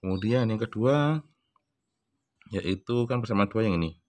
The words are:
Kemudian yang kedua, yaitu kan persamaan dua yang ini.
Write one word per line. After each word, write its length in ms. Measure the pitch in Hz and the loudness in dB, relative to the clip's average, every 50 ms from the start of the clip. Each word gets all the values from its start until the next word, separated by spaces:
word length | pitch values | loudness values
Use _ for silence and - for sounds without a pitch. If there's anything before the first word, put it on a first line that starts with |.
Kemudian 480 | - 92 95 92 95 107 120 127 120 110 | -2 -2 -4 -2 0 2 2 2 2 2
yang 80 | 110 | 0
kedua, 640 | 110 113 - - 107 110 127 139 147 147 147 156 156 - - _ _ _ _ _ _ _ _ _ _ _ _ _ _ _ _ _ _ _ _ _ _ _ - | -2 -4 -6 -4 0 2 2 4 4 2 2 0 -2 -4 -10 _ _ _ _ _ _ _ _ _ _ _ _ _ _ _ _ _ _ _ _ _ _ _ -8
yaitu 560 | 104 95 - 87 95 95 _ - 120 120 120 | -6 -4 -2 -2 -4 -4 _ -2 0 0 0
kan 160 | 120 131 123 | 0 0 -2
persamaan 320 | 117 107 113 101 101 98 - | -2 0 2 2 2 2 2
dua 160 | 113 110 107 | 0 2 2
yang 80 | 92 | 2
ini. 240 | 85 82 80 - _ _ | 0 0 -2 -6 _ _